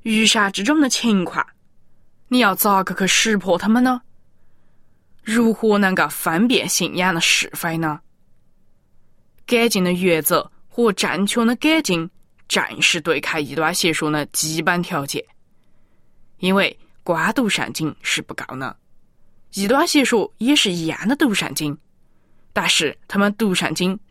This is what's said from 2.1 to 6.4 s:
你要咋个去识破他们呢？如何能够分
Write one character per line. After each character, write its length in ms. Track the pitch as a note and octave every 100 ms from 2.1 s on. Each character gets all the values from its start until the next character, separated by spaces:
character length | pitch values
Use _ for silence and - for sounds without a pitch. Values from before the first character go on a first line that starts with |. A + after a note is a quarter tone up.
| - -
你 120 | B3+
要 140 | G#3+
咋 300 | F#3 G#3 G3
个 100 | F#3 F3+
去 120 | F#3
识 300 | - A3+ G#3
破 200 | F#3 F3
他 120 | G3+
们 120 | A3+
呢？ 200 | B3+ B3 - - - - - - - - - _ _ -
如 280 | - A3+ A3+
何 280 | G#3+ A3+ G3+
能 160 | G3 F#3
够 120 | D3+
分 400 | - F3+ E3